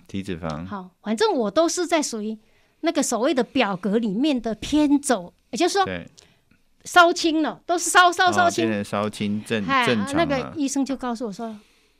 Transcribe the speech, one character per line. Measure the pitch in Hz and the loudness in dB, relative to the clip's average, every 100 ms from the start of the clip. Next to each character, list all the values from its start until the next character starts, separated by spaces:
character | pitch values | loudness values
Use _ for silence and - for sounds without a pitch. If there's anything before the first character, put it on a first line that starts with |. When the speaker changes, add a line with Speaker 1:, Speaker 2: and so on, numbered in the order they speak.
| - | -10
Speaker 1:
体 | 98 | -8
脂 | 98 82 | -6 -6
肪。 | 82 76 90 | -6 -6 -8
Speaker 2:
好， | 208 185 _ | -10 -14 _
反 | 208 226 | -4 0
正 | 440 | 2
我 | 294 208 | 2 0
都 | 311 330 | 2 2
是 | 349 349 | 0 0
在 | 330 | 0
属 | - 220 | -2 -6
于 | 214 220 _ _ _ _ | -8 -10 _ _ _ _
那 | 330 | -2
个 | 320 | 0
所 | 262 220 | 0 0
谓 | 269 | 0
的 | 254 | 0
表 | - 262 202 180 | 0 0 0 -2
格 | 208 226 | -2 0
里 | 220 | 0
面 | 196 302 254 | 0 0 -2
的 | 226 214 | -4 -8
偏 | - 302 294 285 | -2 2 4 2
走， | 277 214 170 _ _ | 2 -2 -4 _ _
也 | 233 | -2
就 | 349 | 0
是 | |
说 | 381 370 | 0 -2
Speaker 1:
对。 | 175 - _ _ _ _ _ _ _ - | -4 -10 _ _ _ _ _ _ _ 2
Speaker 2:
稍 | 359 339 | 6 6
轻 | 339 339 311 | 4 0 0
了， | 277 170 - | -2 -4 -4
都 | 339 | -2
是 | 330 | 2
稍， | 359 359 | 6 6
稍， | 349 359 | 4 2
Speaker 1:
哦， | |
Speaker 2:
稍 | 359 349 | 4 2
轻。 | 339 320 | 2 0
Speaker 1:
变 | 208 | -2
成 | |
稍 | 143 101 104 | -2 -2 -2
轻， | - 104 104 - | -2 -4 -4 -2
正-， | 113 98 | -2 0
Speaker 2:
嗨， | 269 233 | 0 2
Speaker 1:
正 | 226 196 | 0 0
常 | |
了。 | |
Speaker 2:
啊， | 302 | 0
那 | 330 | 0
个 | 269 - 330 | -2 -4 -4
医 | 277 | -2
生 | 277 | -2
就 | 269 254 | -2 -4
告 | 247 233 | -6 -6
诉 | 233 | -8
我 | |
说 | 190 226 208 _ _ _ | -10 -12 -14 _ _ _